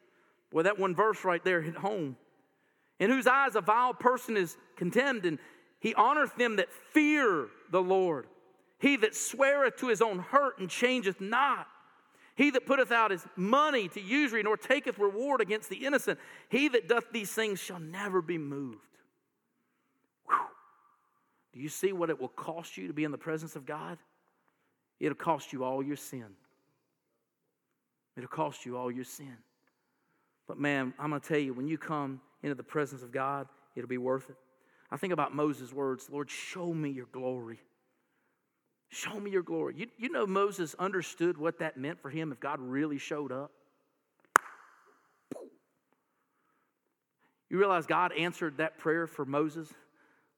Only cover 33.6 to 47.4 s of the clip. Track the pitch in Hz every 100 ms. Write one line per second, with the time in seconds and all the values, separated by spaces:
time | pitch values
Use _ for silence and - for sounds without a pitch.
33.6 | _ - 120 127 123 131 - 139 _ _
34.6 | _ _ _ 139 196 165 139 139 151 127
35.6 | 123 131 139 131 - 143 147 - - 185
36.6 | 175 165 147 135 123 127 127 127 117 113
37.6 | _ _ _ _ _ _ _ _ _ _
38.6 | _ _ _ - - 208 202 190 170 165
39.6 | 147 131 226 - 233 339 208 190 202 185
40.6 | 160 - 185 190 156 - 170 156 156 165
41.6 | 160 143 139 175 139 147 160 - 139 147
42.6 | 127 131 151 143 - 151 139 127 147 _
43.6 | _ _ _ _ _ _ _ - - -
44.6 | - _ _ _ _ _ _ - - -
45.6 | _ _ _ _ _ _ _ _ _ _
46.6 | _ _ _ _ _ _ _ _